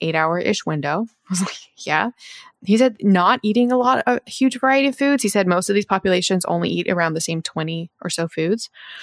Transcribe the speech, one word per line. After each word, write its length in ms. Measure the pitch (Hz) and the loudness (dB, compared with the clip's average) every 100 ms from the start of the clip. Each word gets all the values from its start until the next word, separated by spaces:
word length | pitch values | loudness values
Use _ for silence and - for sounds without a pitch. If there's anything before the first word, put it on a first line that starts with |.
eight-hour-ish 640 | 165 160 160 170 175 208 - | -4 0 0 0 -2 -2 -4
window. 420 | 156 143 160 226 _ | -4 -2 -4 -4 _
<laughs> 120 | - | -6
I 0 | |
was 120 | 185 | -4
like, 160 | 190 - - - | -4 -6 -18 -14
"Yeah." 320 | - 156 214 - - - - _ - | -2 0 0 -6 -16 -20 -20 _ 2
He 120 | 220 | 4
said 200 | 262 208 | 4 2
not 400 | 202 185 180 - | 4 4 4 2
eating 300 | 214 208 240 | 2 2 2
a 60 | 254 | 2
lot, 260 | 247 262 - | 2 2 0
a 140 | 247 - | -2 -4
huge 300 | - 262 247 | 0 0 2
variety 300 | 262 269 277 | 2 2 2
of 80 | 262 | 2
foods. 260 | 277 285 | 2 2
He 60 | 208 | 2
said 180 | 202 185 | 2 2
most 220 | 180 180 | 2 2
of 60 | 202 | 0
these 100 | 202 | 0
populations 580 | 196 190 180 185 185 | 0 2 0 0 -2
only 240 | - 170 175 | 0 -2 -2
eat 220 | 175 170 | -2 -2
around 240 | 175 165 | 0 0
the 80 | 160 | -2
same 200 | - 165 | -4 -6
twenty 480 | - - 160 165 170 _ | -6 -6 -6 -6 -10 _
or 80 | 175 | -8
so 180 | - 165 | -6 -6
foods. 420 | - 160 226 - - - - | -4 -2 -2 -6 -16 -20 -18